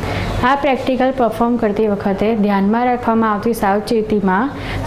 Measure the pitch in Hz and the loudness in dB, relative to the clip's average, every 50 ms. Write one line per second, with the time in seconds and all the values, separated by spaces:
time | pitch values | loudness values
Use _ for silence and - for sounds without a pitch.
0 | - - - - - - - - - 247 277 277 277 294 262 240 262 254 262 240 | -6 -4 -4 -4 -4 -4 -2 0 0 0 0 2 2 0 0 0 0 -2 0 0
1 | 254 262 262 262 240 220 214 - 240 233 247 233 233 214 202 214 220 214 202 196 | 0 0 0 0 0 0 0 0 0 0 0 0 0 0 0 2 0 0 0 0
2 | - 202 196 196 208 214 233 220 202 208 202 196 196 202 220 233 247 247 247 240 | -2 -2 -2 0 0 0 0 2 2 2 2 2 2 2 2 2 2 0 0 0
3 | 247 - 226 226 226 220 208 202 208 233 226 220 - 196 196 208 208 - 247 220 | 0 0 0 2 2 2 0 0 0 -2 -2 0 0 0 0 0 0 0 0 0
4 | 208 214 214 208 190 190 185 190 240 285 - - - - - - - | 0 0 0 0 2 2 2 2 0 -2 -4 -6 -8 -6 -6 -6 -4